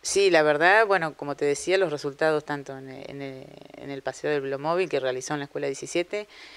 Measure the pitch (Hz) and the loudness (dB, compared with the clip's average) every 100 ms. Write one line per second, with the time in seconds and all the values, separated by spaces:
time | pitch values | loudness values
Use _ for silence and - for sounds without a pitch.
0 | - 196 196 170 151 147 175 208 220 190 | 0 2 6 6 6 6 6 6 6 2
1 | 160 139 143 139 147 143 - 190 180 147 | 0 -6 -8 -2 -2 0 0 0 0 -2
2 | 147 135 160 151 147 143 135 135 131 131 | -6 0 0 0 -2 -8 -8 -14 -14 -16
3 | - 139 139 131 - - - - 135 139 | -14 -12 -12 -12 -18 -20 -20 -16 -12 -8
4 | 131 - 147 147 135 135 151 175 180 143 | -8 -4 -2 -2 -2 -4 -2 0 0 -2
5 | 131 127 - 147 143 143 143 135 - 170 | -2 -4 -4 -6 -6 -6 -6 -6 -4 -4
6 | 175 208 208 - - | -4 -6 -10 -18 -20